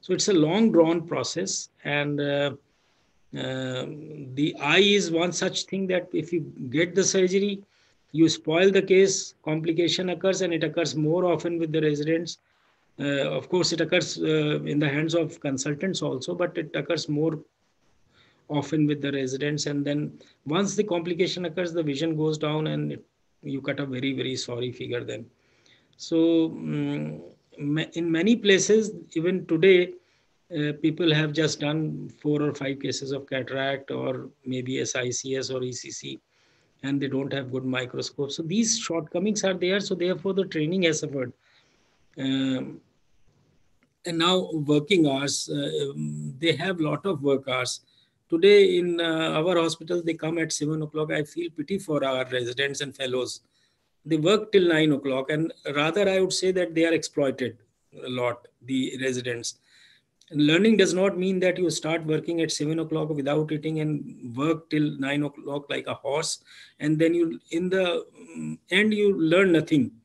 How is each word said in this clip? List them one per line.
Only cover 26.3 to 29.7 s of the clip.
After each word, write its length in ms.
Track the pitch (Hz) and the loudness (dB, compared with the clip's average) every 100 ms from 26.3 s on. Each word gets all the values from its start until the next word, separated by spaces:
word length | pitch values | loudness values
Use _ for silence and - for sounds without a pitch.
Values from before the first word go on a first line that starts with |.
| 165 160 | 4 2
mm, 720 | 165 160 151 143 147 151 151 - _ _ - | -2 -6 -2 -2 -2 -6 -10 -16 _ _ -8
ma-, 340 | 143 151 160 | -2 -2 -2
in 160 | 170 170 | -4 0
many 280 | 165 190 240 | 2 4 4
places, 540 | 202 190 165 214 208 170 - | 6 4 6 4 4 -6 -8
even 320 | 165 170 185 156 | -4 0 -2 0
today, 480 | 160 185 | 4 8